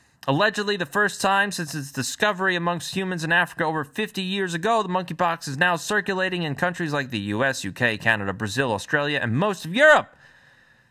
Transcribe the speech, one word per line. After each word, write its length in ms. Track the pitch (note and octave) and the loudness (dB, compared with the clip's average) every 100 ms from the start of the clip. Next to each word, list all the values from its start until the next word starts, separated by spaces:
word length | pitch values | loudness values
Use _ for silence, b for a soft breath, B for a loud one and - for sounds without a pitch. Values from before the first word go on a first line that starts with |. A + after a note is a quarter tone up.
| b b - | b b -2
allegedly 500 | C#3+ G#3+ G#3 G3+ G#3 | 2 2 0 -2 -2
the 100 | D#3+ | -2
first 340 | G3+ G3+ - | 0 0 2
time 320 | G3 G3 G3+ | 2 4 2
since 200 | F#3 D#3 | -2 -6
its 200 | D#3 C#3 | -8 -6
discovery 640 | - B2+ - G#3+ F#3 F#3+ F3+ | -6 -6 0 0 0 0 0
amongst 400 | E3+ F3 - F#3+ | 0 -2 -4 -4
humans 260 | F#3+ F3+ | -4 -4
in 80 | D#3+ | 0
Africa 320 | F3 E3+ - | 2 2 0
over 220 | D#3+ D#3+ | -2 -2
fifty 380 | C#3+ - G#3 - | -4 -6 -6 -6
years 320 | F#3 G3 F#3 | -4 -2 -2
ago, 280 | E3+ G3+ A3+ | -2 0 2
the 60 | G3 | 2
monkeypox 580 | F3+ F3 D#3+ F3 E3 - | -2 -2 -2 0 -2 -4
is 100 | C3+ | 0
now 200 | F3+ E3+ | 2 2
circulating 640 | - G#3 F#3+ F#3+ F#3 F3+ | 0 -2 0 0 0 -2
in 140 | D#3+ C3+ | -4 -2
countries 360 | F3+ F3 E3 | -2 -2 -2
like 180 | D3 B2+ | -2 -2
the 100 | A2 | -4
U 240 | G2+ G#2 | -2 0
S, 180 | C3+ B2+ | 0 -2
U 80 | G2 | -6
K, 260 | F2 A#2+ G#2+ | 0 0 2
Canada, 360 | A2+ G#2+ G2 | 2 2 0
Brazil, 400 | F#2+ A2 A2+ C3+ | -4 -4 0 0
Australia, 480 | G2 - D3 C#3+ D3 | 0 0 0 0 0
and 140 | A#2 A#2+ | 0 0
most 280 | G#3 F#3+ | 0 -2
of 80 | D#3 | -4
Europe. 440 | G#3 D#4 C#4+ - - b b b b b b b | 6 8 8 4 -8 b b b b b b b